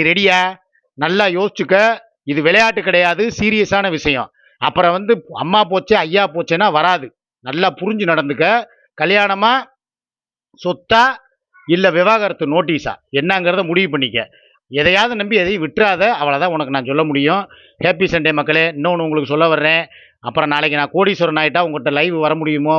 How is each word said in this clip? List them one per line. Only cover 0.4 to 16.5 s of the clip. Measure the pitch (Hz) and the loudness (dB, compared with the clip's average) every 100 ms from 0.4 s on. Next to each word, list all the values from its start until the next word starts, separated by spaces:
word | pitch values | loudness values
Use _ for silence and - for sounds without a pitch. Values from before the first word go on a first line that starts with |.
| 185 190 _ _ _ - | 0 -4 _ _ _ -6
நல்லா | 156 190 202 | -2 0 0
யோசிச்சுக்க. | 175 202 - 151 185 220 220 - _ | 0 -2 -4 0 4 4 0 -6 _
இது | - 143 | -6 -2
விளையாட்டு | 156 196 226 208 | 2 2 2 0
கிடையாது, | 185 175 175 170 226 | 0 2 2 0 -2
சீரியஸான | - 214 220 202 196 196 | -2 0 0 0 0 -2
விஷயம். | 156 147 131 110 _ _ _ | -2 -2 -2 -4 _ _ _
அப்புறம் | 131 185 175 180 | -2 2 2 2
வந்து | 202 220 - | 0 -2 -4
அம்மா | - 143 208 | -8 -2 0
போச்சே, | 196 185 185 | 2 -2 0
ஐயா | 214 160 190 196 | 0 2 0 0
போச்சேன்னா | 160 165 165 208 | -2 -4 0 2
வராது. | 151 170 180 175 - _ _ | 2 2 0 -4 -18 _ _
நல்லா | 123 147 185 | -8 -2 -2
புரிஞ்சு | - 185 214 185 | -2 -4 -2 0
நடந்துக்க. | 156 143 127 165 233 220 _ _ - | 0 0 0 0 0 -2 _ _ -4
கல்யாணமா, | 156 202 202 196 220 262 - _ _ _ _ _ _ _ _ _ | 0 2 2 2 0 0 -4 _ _ _ _ _ _ _ _ _
சொத்தா, | 175 180 - 226 262 247 _ _ _ _ - | -6 -6 0 2 4 0 _ _ _ _ -2
இல்ல | 175 190 | 2 2
விவாகரத்து | 165 180 220 202 - 147 | 4 4 2 0 -4 -2
நோட்டீஸா, | 160 185 151 127 98 _ | 0 0 -2 -4 -10 _
என்னங்கிறத | 135 165 190 175 180 | -4 -2 0 0 0
முடிவு | 170 175 185 | 0 0 0
பண்ணிக்க. | 143 131 113 110 _ _ _ _ | -2 -4 -6 -8 _ _ _ _
எதையாவது | 131 156 190 233 | -2 2 2 2
நம்பி | 226 202 214 | -2 -2 0
எதையும் | 180 202 | 0 -2
விட்டுறாத. | 156 - 208 175 208 | -4 0 0 2 0
அவ்வளவுதான் | 214 147 139 180 | 0 0 0 -2